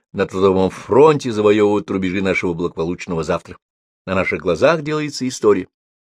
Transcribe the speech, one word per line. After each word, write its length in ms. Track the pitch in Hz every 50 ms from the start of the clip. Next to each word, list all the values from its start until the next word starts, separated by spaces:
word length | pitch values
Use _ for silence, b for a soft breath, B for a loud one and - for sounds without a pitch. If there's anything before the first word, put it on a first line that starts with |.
| b _
на 140 | - 98 98
Трудовом 420 | 90 - 95 95 98 92 95 95 90
фронте 640 | - - - - 101 123 147 160 151 139 - 127
завоёвывают 580 | 110 104 104 104 104 107 104 104 104 104 98 -
рубежи 300 | 101 95 95 92 87 101
нашего 320 | 95 95 90 - - 92
благополучного 720 | 85 80 87 82 - 92 82 85 90 - - - 87 82 78
завтра. 320 | 78 87 82 - - 90 - _ _ _ _ _ _ _ _ _
На 80 | - 92
наших 260 | 95 90 - 101 85
глазах 420 | - 92 85 78 117 143 170 160
делается 440 | 147 151 151 151 151 147 - - 127
история. 420 | 127 123 - - 107 101 92 87 - _ _ _ _ _ _